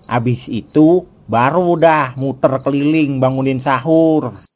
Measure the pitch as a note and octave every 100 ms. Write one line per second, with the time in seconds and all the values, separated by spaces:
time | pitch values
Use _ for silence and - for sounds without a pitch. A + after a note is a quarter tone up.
0 | - A#2 A#2+ B2 - A#2 - - D#3 F3+
1 | F3+ _ _ A2+ B2 D#3+ F3+ F3 E3 D#3
2 | C3+ B2 C3+ C3 - C3 C3 C#3+ C#3+ D#3+
3 | D3+ C#3 C3 C3 C3+ C3 C3 C3 C3 D#3+
4 | D#3+ D#3 C3 G2 -